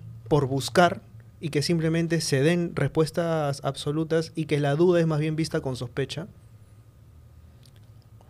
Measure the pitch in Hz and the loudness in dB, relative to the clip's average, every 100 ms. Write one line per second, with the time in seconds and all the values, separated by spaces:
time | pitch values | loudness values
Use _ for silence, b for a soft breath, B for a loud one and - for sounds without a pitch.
0 | - - - 147 127 139 - 185 175 190 | -10 -16 0 2 2 -2 0 4 4 2
1 | - - - - 165 147 143 170 160 165 | -10 -20 -20 -12 -4 -2 0 0 2 0
2 | 165 165 - 135 147 175 170 - 139 160 | 0 0 0 2 4 2 0 -2 0 0
3 | 156 - 170 160 143 139 139 139 147 151 | 0 0 0 0 0 -2 -6 -4 -4 -4
4 | 156 160 160 - 156 143 143 147 180 175 | 0 0 -2 -6 -2 0 2 4 4 4
5 | 160 151 156 156 156 160 135 123 120 - | 2 0 0 -2 -2 -4 -4 -6 -6 -6
6 | 131 143 185 - - - - - - - | -6 -6 -12 -16 -20 -20 -20 -20 -20 -20
7 | - - - - - - - - - - | -20 -20 -20 -20 -20 -20 -20 -20 -20 -20
8 | - - B | -20 -20 B